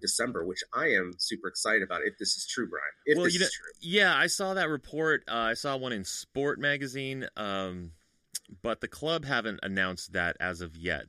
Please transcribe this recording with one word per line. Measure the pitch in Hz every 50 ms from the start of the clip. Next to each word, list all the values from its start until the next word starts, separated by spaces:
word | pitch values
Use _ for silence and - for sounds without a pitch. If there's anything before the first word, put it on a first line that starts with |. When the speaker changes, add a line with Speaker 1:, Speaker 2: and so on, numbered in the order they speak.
| 101
Speaker 1:
December, | 101 - - 117 123 120 90 82
which | 90 90 - - - -
I | 120 151 165
am | 123 98 92 90 87
super | 85 - - 113 101 - 95
excited | - - - 110 107 107 95
about, | 90 90 87 -
if | 104 - -
this | 104 - -
is | - -
true, | - - - 117 90
Brian. | - 71 69 73 - - _
If | 143 151
Speaker 2:
Well, | 165 175
Speaker 1:
this | 175 175
Speaker 2:
you | 175
know, | 190
Speaker 1:
is | - -
true. | - - - - -
Speaker 2:
yeah, | - 165 175 208 202 185 165
I | 139 156
saw | 175 - - 202 190 190
that | 190 180 156
report. | 156 139 - - - 151 160 156 151 143 -
Uh, | - -
I | 117 113 113 113
saw | 117 - 143 139 135
one | 131 131 120
in | 104 92
Sport | - - - - - _ 131 139 143 143 -
magazine, | 139 143 143 143 139 135 123 135 135 135 135 135 127 - - -
um, | 107 101 98 98 95 95 90 90 87 85 82 - _ _ _ _ _ _ - - - - - 90
but | - 117 113 - -
the | 117
club | - - - 156 165 160 147
haven't | 135 139 123 110 110 101 - -
announced | 95 95 95 95 92 92 90 - - 87
that | 95 87 85 82 -
as | - 90 90 82
of | 90 85 80
yet. | 82 82 87 82 71 -